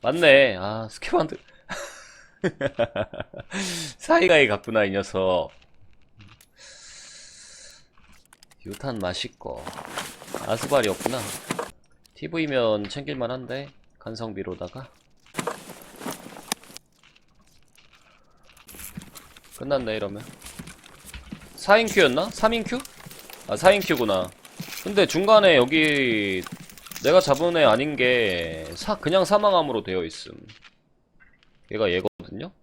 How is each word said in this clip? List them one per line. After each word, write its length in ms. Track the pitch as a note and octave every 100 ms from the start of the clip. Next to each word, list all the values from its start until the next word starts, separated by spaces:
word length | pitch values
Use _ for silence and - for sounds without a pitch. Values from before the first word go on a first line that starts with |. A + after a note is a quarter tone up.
맞네. 540 | A#2+ D#3 E3 C3+ C3+ F#2+
아, 280 | G2 A2 A2
스케반드. 460 | - - F4 D#3+ - - - _ - - - - - - _
<laughs> 1600 | F3+ - C#3 - A#2 - A2 - - - - F#3+ F#3+ E3+ D#3 -
사이가이 500 | - E4 F#3 E3 C3
갔구나, 380 | G2+ - A2 G2+
이 60 |
녀석. 580 | G2 G2 - F#2+ F2+ D#2 - _ _ - - _ _ G2+ - _ _ - - - - - - - - - - - - _ _ - - _ _ - _ -
유탄 340 | G2+ C#3 A#2
맛있고. 640 | F#2 F#2 A#2+ _ - B1 - - - - - - - - -
아스발이 400 | A2+ C#3 C#3 G#2+
없구나. 300 | F#2 - B2+ G2+ - - - - - _ _ _ -
티브이면 720 | D#3+ E3 D#3 C3 A#2 G#2+ G2+
챙길만한데, 800 | D3 C#3 C#3 A#2 B2+ B2 B2+ C#3+ - _ _
간성비로다가. 880 | - A2 A2+ G2 F#2 F2+ F#2 B2+ C3 _ _ _ _ - - - - - - - - - - - - - - - _ _ _ _ _ _ _ _ _ _ _ _ _ _ _ _ _ - - - - - - - - - _ -
끝났네, 380 | C3 C#3+ A#2 A2
이러면. 280 | G#2 G2+ - - - - - - - - - - - - - -
사 220 | - G#3
인큐였나? 520 | A3+ G3 D#3 B2+ G3+
삼 220 | - A3
인큐? 260 | A#3 G3 B3 - - - - - - -
아, 80 | G#2+
사 160 | E3
인큐구나. 580 | G3+ F3+ D3 A2+ F#2+ F2+ - - - - -
근데 220 | - G3+ F3+
중간에 500 | D#3+ G3 A3 G3 D3+
여기 840 | B2 D#3+ D#3 C#3+ B2+ A2 G2+ F#2+ F2 - - - - -
내가 180 | B2 F3+
잡은 340 | D#3+ C#3 E3+ E3+
애 60 |
아닌 320 | C#3 A2 C#3+ C#3+
게 680 | B2+ B2+ A2 F2+ E2 D#2+ D#2 F2
사-, 220 | - G#3
그냥 280 | D3+ F#3 F3+
사망함으로 580 | G#3 G#3 F#3 D3+ A2+
되어 200 | G#2 F#2
있음. 300 | E2+ - - - - G#2+ - _ _ _ _ _ _ _ _ _ _
얘가 180 | G#2+ G#2
얘거든요? 600 | F2+ G2 _ - G2 E3 _